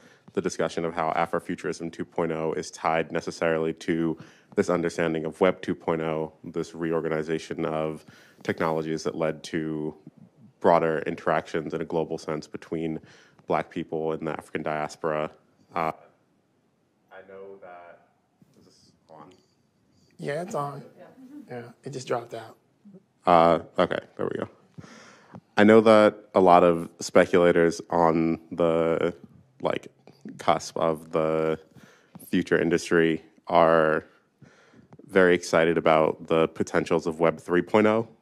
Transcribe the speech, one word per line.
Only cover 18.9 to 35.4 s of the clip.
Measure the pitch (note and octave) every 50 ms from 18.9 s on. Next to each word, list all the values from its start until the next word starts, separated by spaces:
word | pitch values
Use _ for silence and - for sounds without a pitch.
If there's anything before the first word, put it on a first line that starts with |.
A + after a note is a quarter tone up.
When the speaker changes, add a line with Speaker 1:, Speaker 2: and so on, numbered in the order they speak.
| _ _ _ _
Speaker 1:
on? | D#2+ D#2 D2+ F2 F#2 _ _ _ _ _ _ _ _ _ _ _ _ _ _ _ _ -
Speaker 2:
Yeah, | D#3+ D3 C#3+ D#3+
it's | F3+ F#3+ -
on. | D3 C#3+ C#3+ C#3+ C#3+ - - _ - - - - - - B3 D4 D4 - -
Yeah, | B2 A#2+ A#2+ A#2+ - _
it | - C3+
just | C#3 C3 B2
dropped | B2+ C3 A#2+ A#2 A#2 -
out. | A2+ A2+ A2+ - _ _ _ _ _ _ - - F#3 _ _ _ _ -
Speaker 1:
Uh, | - F2 E2 E2 E2+ E2 D#2 - - - -
okay, | F2+ D#2 - - - - _
there | - F#2+
we | F#2 - -
go. | - - - _ _ _ _ - - - - - - - - _ _ _ - - _ _ -
I | -
know | G#2 G#2+ A2 A2+
that | G#2+ A2+ A2 G#2+ G#2+ G#2 - - - _ -
a | G2
lot | F#2+ F2+ F2 F2 F2+
of | F2 E2+ E2 E2+ - - -
speculators | - - - F#2+ F2+ - - F2+ F2 F2 E2+ E2+ E2+ E2+ D#2+ - - -
on | E2+ E2+ E2+ E2 D#2+ E2+ D#2+ E2 E2 D#2 - -
the, | - E2 F2 E2 E2 E2 E2 E2 E2 - - E2+ - - - - _ - _ _ _ -
like, | - - - - - - _ _ _ - - _ - - - -
cusp | - - D#2+ D#2+ - - -
of | - - E2 D#2+ D2+ D#2+ -
the | - E2 D#2+ D#2 D#2+ D#2+ D#2+ D#2+ D#2+ D#2 - _ _ - - - _ _ _ _ - - -
future | - - F#2 E2+ - E2+ D#2
industry | D#2 E2 E2+ E2 - - F2 E2+ E2 E2 D#2+ D#2+ - _ _ _ -
are | - F2+ E2+ E2+ D#2+ E2 E2 D#2+ D#2 D#2 D#2+ - - _ _ _ _ _ _ - - _ _ _ _ _ - _ _ - - -
very | - - G2 F#2 F2+ F2
excited | F2